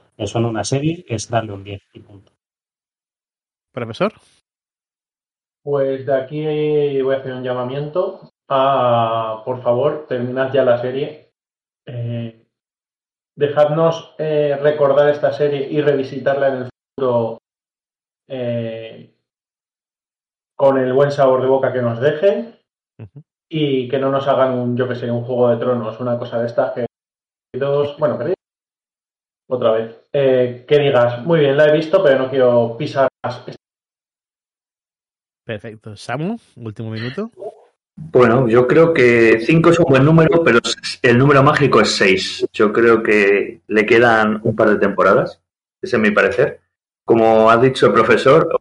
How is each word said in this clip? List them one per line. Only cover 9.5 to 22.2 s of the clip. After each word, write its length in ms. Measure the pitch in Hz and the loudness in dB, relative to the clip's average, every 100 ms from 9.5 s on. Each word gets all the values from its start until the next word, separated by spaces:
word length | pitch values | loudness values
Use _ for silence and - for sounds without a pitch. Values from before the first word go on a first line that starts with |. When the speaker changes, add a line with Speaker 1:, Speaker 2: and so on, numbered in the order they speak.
| 120 | -6
Speaker 3:
favor, 440 | 127 120 147 - - | -2 0 -2 -4 -8
terminad 460 | 123 123 127 131 | -8 -6 -4 -2
ya 100 | 139 | 0
la 140 | 123 117 | 2 0
serie. 440 | 127 135 143 - _ _ _ _ _ _ - | -2 -6 -8 -12 _ _ _ _ _ _ -16
Eh, 600 | 120 120 117 113 113 _ _ _ _ _ _ _ _ _ - | -10 -8 -8 -10 -16 _ _ _ _ _ _ _ _ _ -4
dejadnos, 800 | 143 143 147 156 165 160 - - | -2 2 2 2 0 -2 -12 -8
eh, 400 | 156 151 147 139 | -4 0 0 0
recordar 500 | 147 147 139 139 147 | 0 2 2 2 2
esta 220 | 143 139 | 2 -2
serie 340 | 139 147 139 - | 0 -2 -2 -4
y 120 | 151 | -2
revisitarla 680 | 143 135 127 135 139 139 139 | 0 -2 -4 -6 -4 -2 -2
en 60 | 127 | -4
el 60 | 120 _ _ - | -10 _ _ -6
futuro, 400 | 127 120 113 113 _ _ _ _ _ _ _ _ _ | -2 -2 -4 -8 _ _ _ _ _ _ _ _ _
eh, 880 | 135 120 117 113 113 110 113 117 _ _ _ _ _ _ _ _ _ _ _ _ _ _ - | -10 -6 -6 -8 -10 -16 -20 -20 _ _ _ _ _ _ _ _ _ _ _ _ _ _ -2
con 220 | 139 131 | 0 2
el 140 | 127 | 0
buen 180 | 127 143 | 0 0
sabor 300 | - 135 127 | 2 2 2
de 60 | 131 | 2
boca 240 | 135 127 | 0 0
que 80 | 127 | -2
nos 160 | 120 117 | -4 -2
deje 600 | 143 151 | -2 0